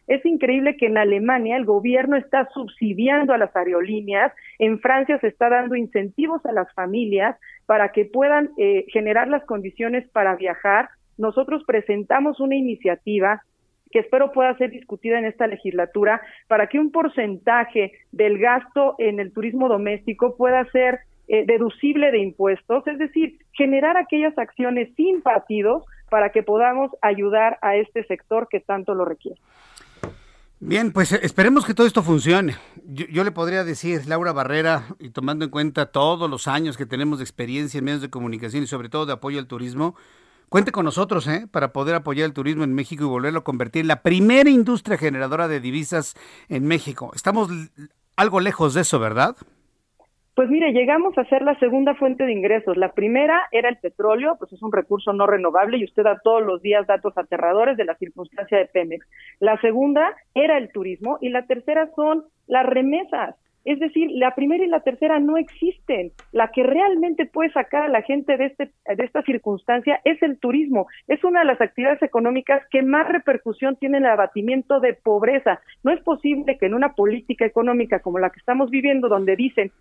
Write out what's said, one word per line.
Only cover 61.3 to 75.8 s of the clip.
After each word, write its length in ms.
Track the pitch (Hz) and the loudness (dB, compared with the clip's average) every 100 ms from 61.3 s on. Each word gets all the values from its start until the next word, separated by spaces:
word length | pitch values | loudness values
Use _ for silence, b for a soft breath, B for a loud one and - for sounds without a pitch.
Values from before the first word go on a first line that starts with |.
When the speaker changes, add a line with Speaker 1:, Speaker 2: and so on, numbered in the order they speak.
| 247 247 | -4 -4
Speaker 1:
tercera 420 | 247 269 311 320 311 | -4 -2 -2 -2 -2
son 300 | 302 320 311 _ - | 0 -2 -4 _ -2
las 180 | 254 262 | 0 2
remesas. 680 | 254 269 311 - 277 202 - _ _ 262 | 0 0 -2 -4 -6 -6 -10 _ _ -6
Es 140 | 285 | -4
decir, 300 | 311 320 330 | -2 -2 -2
la 240 | 262 254 247 | 0 0 0
primera 280 | 285 349 | 0 0
y 40 | 359 | 0
la 140 | 330 | 0
tercera 380 | 269 - 311 302 | -2 -2 0 2
no 180 | 294 320 | 0 0
existen. 720 | 320 - 330 - - 226 175 - - | -4 -4 -4 -4 -4 -4 -6 -12 -6
La 180 | 226 226 | -2 0
que 140 | 240 | 0
realmente 640 | 254 294 403 349 339 311 285 | 2 2 2 2 0 -2 -4
puede 260 | - 320 | -2 -2
sacar 320 | 285 - 285 | -2 -2 -2
a 40 | 302 | 0
la 140 | 240 | 0
gente 340 | 214 277 277 262 | 0 -2 0 0
de 100 | 269 | -2
este, 240 | - 277 _ - 202 | -4 -10 _ -6 -4
de 80 | - | -4
esta 160 | - | -4
circunstancia 800 | - 233 - 202 - 240 240 - | -2 -2 -4 -4 -2 0 0 0
es 180 | - 320 | 0 2
el 160 | 330 269 | 0 -2
turismo. 500 | - 277 302 233 185 B - | -2 0 2 0 -2 B -4
Es 160 | 302 | 0
una 160 | 359 349 | 2 4
de 60 | 311 | 4
las 160 | 247 | 2
actividades 400 | 226 - 262 294 | 0 0 0 0
económicas 580 | 294 240 233 262 - 277 - | 0 0 0 0 0 0 0
que 100 | 269 | 0
más 260 | 262 294 320 | 2 2 2
repercusión 680 | 349 - 254 233 208 269 262 | 0 0 -2 -4 -4 -4 -2
tiene 200 | 269 277 | -2 2
en 80 | 262 | 4
el 60 | |
abatimiento 680 | 208 190 208 214 262 - 277 | 4 2 -2 -2 -2 0 2
de 140 | 247 | 2
pobreza. 680 | - 226 208 220 269 233 180 b - | 0 0 2 2 2 0 -2 b -6